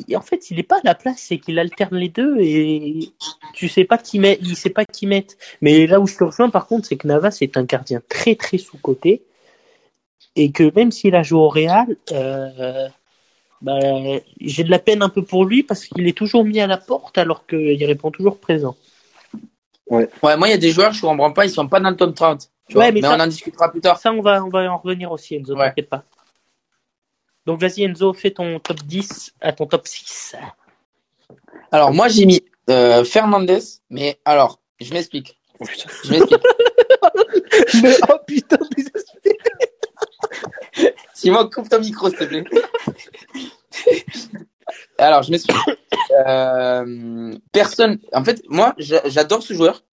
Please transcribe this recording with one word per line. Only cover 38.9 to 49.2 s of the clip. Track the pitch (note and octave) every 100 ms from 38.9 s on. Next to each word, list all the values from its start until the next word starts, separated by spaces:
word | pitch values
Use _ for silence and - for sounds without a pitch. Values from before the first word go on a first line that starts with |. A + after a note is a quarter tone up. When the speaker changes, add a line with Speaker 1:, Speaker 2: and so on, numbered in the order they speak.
| - - _ G4+ G#4+ A4+ F5 B4 _ A4 - - _ - - - - - - E4 - -
Speaker 3:
Simon, | - F#3 G#3 A3+
coupe | C4 A3
ton | A3+
micro, | A3 G#3+ F#3
s'il | -
te |
plaît. | D3 D#3 - A#4 - A#4 - - - - _ C4+ B3+ _ _ - - F#4 - - - - - _ - - - -
Alors, | D3 D3
je | C3
m'explique. | E3+ - - - - - - A#5+ C#3 C3
Euh, | C3 C3 B2+ B2+ B2 A#2+ A#2+ A#2 A#2 A#2 G#2+ _
personne, | G3+ G3+ - A3+ G#3+ _
en | -
fait, | C3+ A#3 -
moi, | D#3 A3+ -
j'a-, | C#3+ D#3+ C#3+
j'adore | C#3